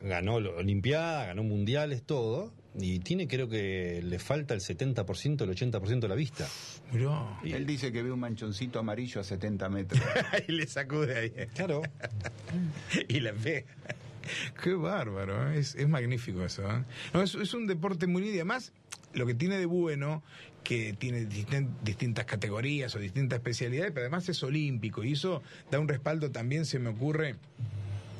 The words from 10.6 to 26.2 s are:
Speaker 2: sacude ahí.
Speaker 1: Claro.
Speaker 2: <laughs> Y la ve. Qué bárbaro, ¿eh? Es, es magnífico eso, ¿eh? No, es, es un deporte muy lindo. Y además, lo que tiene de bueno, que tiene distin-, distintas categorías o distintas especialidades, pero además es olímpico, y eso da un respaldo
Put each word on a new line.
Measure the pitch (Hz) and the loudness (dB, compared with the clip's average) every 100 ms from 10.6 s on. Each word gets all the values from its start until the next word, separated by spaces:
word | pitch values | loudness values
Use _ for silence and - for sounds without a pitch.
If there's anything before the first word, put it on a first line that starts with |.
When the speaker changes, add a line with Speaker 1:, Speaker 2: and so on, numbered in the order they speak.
| 151 | -2
Speaker 2:
sacude | - 139 151 147 120 | -2 -2 0 2 2
ahí. | 113 113 95 123 | -2 -2 -6 -2
Speaker 1:
Claro. | 185 147 156 | 0 0 -2
Speaker 2:
<laughs> | - - 104 - - - 175 170 147 - - - | -6 -6 -4 -4 -8 -4 0 0 -2 0 0 2
Y | 123 | 2
la | 113 | 2
ve. | 104 113 151 - - - - - - - - 131 - | 0 0 -2 -4 -12 -12 -12 -14 -12 -8 -6 -6 -2
Qué | 185 | 0
bárbaro, | 185 160 196 117 98 98 101 135 | 2 2 0 0 -2 0 0 2
¿eh? | 151 | 2
Es, | 143 - | 0 2
es | 143 | 4
magnífico | 151 120 123 - 90 90 | 4 4 0 -2 -2 -2
eso, | - 98 | -2 -2
¿eh? | 117 127 - - | 0 -2 -6 0
No, | 170 | 4
es, | 190 202 | 4 2
es | 202 | -2
un | 240 220 | 0 0
deporte | 175 196 185 180 | 0 0 2 2
muy | 180 | 2
lindo. | 208 196 | 2 0
Y | |
además, | 170 247 - - - - - | 0 -2 -4 -16 -16 -16 -6
lo | - 120 | -2 0
que | |
tiene | 120 175 196 | 2 2 2
de | 175 | 2
bueno, | 180 170 147 139 156 - - - - | 2 2 0 -2 -4 -6 -18 -18 -6
que | - 120 110 | -2 0 0
tiene | 104 127 120 110 | -2 -2 -2 -2
distin-, | 101 104 139 135 120 | -2 -2 0 0 0
distintas | 107 98 123 113 - | -2 0 0 -2 -2
categorías | 104 107 104 127 147 123 110 | -2 -2 -2 0 -2 -2 -4
o | |
distintas | 101 127 135 123 | -4 0 0 0
especialidades, | 123 120 120 127 196 | 0 -2 0 0 0
pero | 147 123 | -2 -2
además | 175 180 | -2 -2
es | 165 | -2
olímpico, | 135 151 147 123 107 - | 0 2 2 0 -2 -2
y | 110 | 0
eso | 147 185 160 - - - | 0 0 -2 -4 -16 -2
da | 135 | 2
un | 151 | 2
respaldo | 135 147 160 | 2 0 0